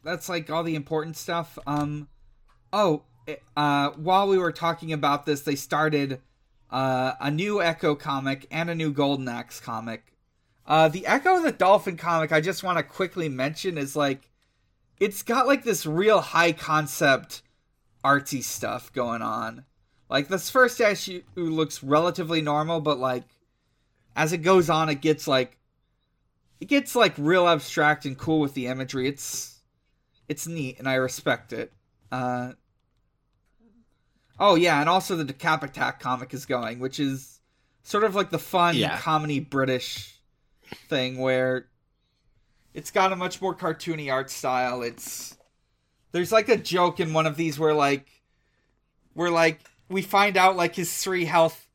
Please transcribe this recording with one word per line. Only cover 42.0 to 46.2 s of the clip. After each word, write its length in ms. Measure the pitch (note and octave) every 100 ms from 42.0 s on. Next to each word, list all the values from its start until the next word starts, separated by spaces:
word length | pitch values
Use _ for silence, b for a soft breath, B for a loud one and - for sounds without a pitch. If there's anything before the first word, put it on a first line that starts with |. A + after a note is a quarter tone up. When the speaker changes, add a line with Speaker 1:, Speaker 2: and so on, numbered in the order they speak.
| _ _ _ _ _ _ _
Speaker 1:
it's 160 | B2 -
got 200 | G#3 F#3+
a 40 | F#3
much 240 | F3+ -
more 140 | F#3+ -
cartoony 560 | F3+ D#3 F3 D#3+ C#3+
art 160 | C3 C3+
style. 520 | - C3+ B2+ B2+ B2
It's, 540 | A#2+ A#2 - - - - _ _ _ _ _ _ _
there's, 180 | E3+